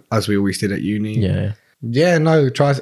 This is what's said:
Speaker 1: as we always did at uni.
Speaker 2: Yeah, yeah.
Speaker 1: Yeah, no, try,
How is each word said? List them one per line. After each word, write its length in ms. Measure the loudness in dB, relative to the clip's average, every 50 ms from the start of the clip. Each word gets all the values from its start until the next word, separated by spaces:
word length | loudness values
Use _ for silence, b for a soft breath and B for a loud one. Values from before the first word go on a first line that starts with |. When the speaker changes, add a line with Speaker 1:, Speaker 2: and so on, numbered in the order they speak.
| -6 -2
Speaker 1:
as 160 | -2 -2 0 0
we 80 | 0
always 220 | 0 0 -2 -4 -4
did 120 | -4 -4
at 120 | -4 -4
uni. 360 | -4 -4 -4 -4 -4 -4 -2 -2
Speaker 2:
Yeah, 220 | 0 0 0 -2
yeah. 120 | -2 -4 -6 b b b b b
Speaker 1:
Yeah, 360 | -8 -4 0 0 2 2 2 2
no, 300 | 4 4 4 4 2 2
try, 260 | 2 2 2 2 2 0